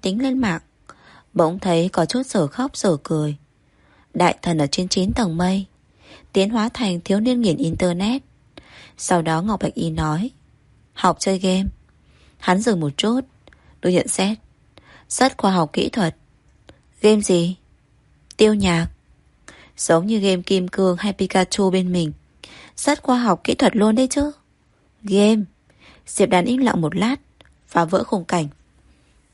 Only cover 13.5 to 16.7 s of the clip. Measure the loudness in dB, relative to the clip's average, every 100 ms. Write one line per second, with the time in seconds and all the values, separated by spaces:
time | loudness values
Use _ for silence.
13.5 | -20 _ _ 0 0 0 -2 -2 -4 _
14.5 | _ _ -20 -20 -20 -10 0 0 2 0
15.5 | 2 0 -2 -4 -2 -2 -4 _ _ _
16.5 | _ _